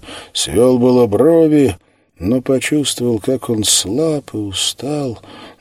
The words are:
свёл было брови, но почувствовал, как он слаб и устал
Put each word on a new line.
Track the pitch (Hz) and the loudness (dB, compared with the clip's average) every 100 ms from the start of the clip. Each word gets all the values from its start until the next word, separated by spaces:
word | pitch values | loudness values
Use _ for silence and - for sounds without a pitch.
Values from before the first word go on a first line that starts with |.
| - - - | -12 -18 -12
свёл | - - - 127 127 | -8 -2 2 4 4
было | 127 123 117 | 4 4 4
брови, | 101 143 165 160 151 127 92 _ _ _ - | 4 4 4 4 4 2 -2 _ _ _ -6
но | 90 127 | -2 -2
почувствовал, | 123 131 - 151 135 - 120 113 | 0 -2 0 -2 -2 -2 -2 -2
как | - 131 - | -2 -4 -2
он | 110 | -2
слаб | 107 - 92 120 160 151 - | 0 -2 -2 -2 -2 -4 -6
и | 113 | -8
устал | 104 95 - - 131 151 135 107 - - - - | -6 -6 -6 -6 -6 -6 -6 -8 -14 -20 -20 -20